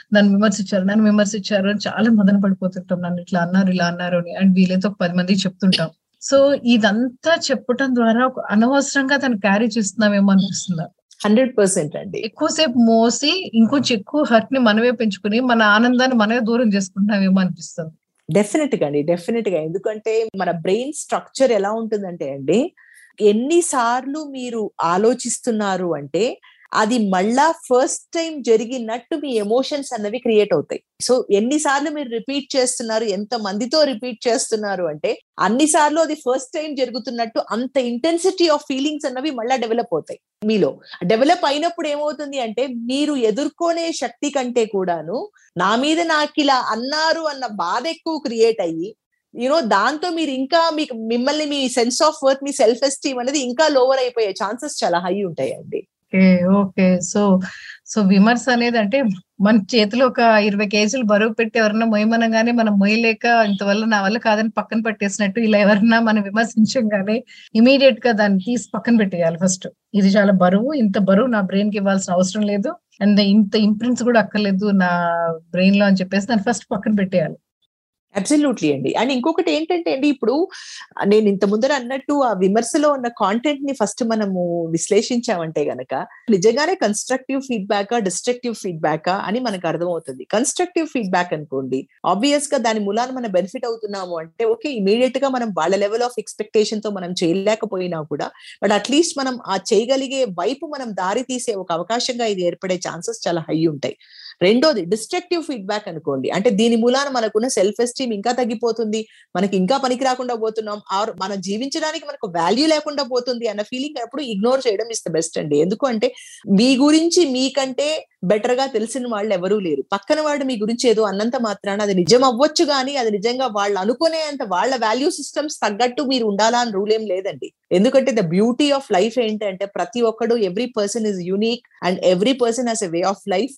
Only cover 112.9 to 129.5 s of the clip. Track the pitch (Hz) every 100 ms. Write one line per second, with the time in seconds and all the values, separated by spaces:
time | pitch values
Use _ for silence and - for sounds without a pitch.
112.9 | 294 254 247 247 240 226 208 214 254 294
113.9 | 302 233 277 269 202 226 269 254 202 233
114.9 | 220 - 160 165 - 160 147 170 214 269
115.9 | 226 247 - - - - 190 247 262 294
116.9 | 311 330 339 302 254 262 277 269 254 294
117.9 | 311 - _ 185 208 226 247 269 240 226
118.9 | 269 247 214 214 196 180 214 180 139 -
119.9 | 196 - 302 302 294 269 247 208 233 240
120.9 | 214 214 190 226 262 226 196 202 196 208
121.9 | 190 165 240 262 233 302 311 311 277 262
122.9 | 285 233 208 220 247 262 208 202 202 196
123.9 | 247 330 320 311 277 233 180 226 269 220
124.9 | 233 294 330 269 - 302 - 220 202 247
125.9 | 240 262 269 226 202 220 240 240 190 208
126.9 | 220 220 185 196 143 - _ - 180 226
127.9 | 262 254 226 175 180 226 240 294 277 269
128.9 | 202 220 240 220 214 208